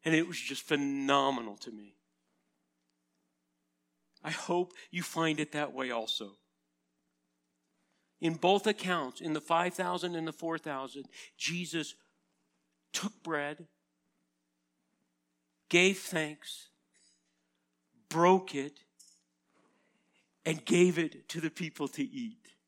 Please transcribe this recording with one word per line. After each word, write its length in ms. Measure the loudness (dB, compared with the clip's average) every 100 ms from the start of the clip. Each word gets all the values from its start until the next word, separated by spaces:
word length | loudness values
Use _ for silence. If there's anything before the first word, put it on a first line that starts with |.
| 4
And 80 |
it 140 | 2 2
was 100 | -4
just 260 | -8 -8
phenomenal 920 | -2 0 0 0 4 4 4 0 -6 -10
to 120 | -14
me. 240 | -14 -18 _ _ _ _ _ _ _ _ _ _ _ _ _ _ _ _ _ _ _ _ _ _ _
I 100 | -8
hope 420 | -8 -2 0 0 -6 -10
you 100 | -8
find 380 | -6 0 0 0
it 140 | -2
that 200 | -2 -4
way 180 | -4 -4
also. 400 | -2 -2 -4 -6 -16 _ _ _ _ _ _ _ _ _ _ _ _ _ _ _ _ _ _
In 140 | -2
both 340 | 2 4 4 4
accounts, 540 | 0 0 0 -2 -6
in 100 | -4
the 80 | -4
five 340 | 2 2 2 0
thousand 420 | -2 -2 -2 -4
and 100 | -4
the 60 |
four 240 | -4 -4 -4
thousand, 480 | -4 -6 -8 -10 -14 -16 -20 _
Jesus 580 | -4 -4 -4 -4 -6 -10 _ _ _ _ _ _ _ _ _
took 320 | -6 -6 -8
bread, 420 | -6 -4 -4 -8 -16 _ _ _ _ _ _ _ _ _ _ _ _ _ _ _ _ _ _ _ _
gave 300 | 4 4 2
thanks, 680 | -4 -4 -4 -6 -14 -16 -18 _ _ _ _ _ _ _ _ _ _ _ _ _ _
broke 440 | 4 8 6 4
it, 260 | -6 -6 -10 _ _ -20 _ _ _ _ _ _ _ _ _ _ _ _ _ -4
and 200 | -4 2
gave 340 | 8 8 6
it 300 | 0 -4 -10
to 100 | -4
the 100 | -4
people 380 | -4 -8 -4 -6
to 160 | -2
eat. 460 | -4 -4 -8 -10 -20 _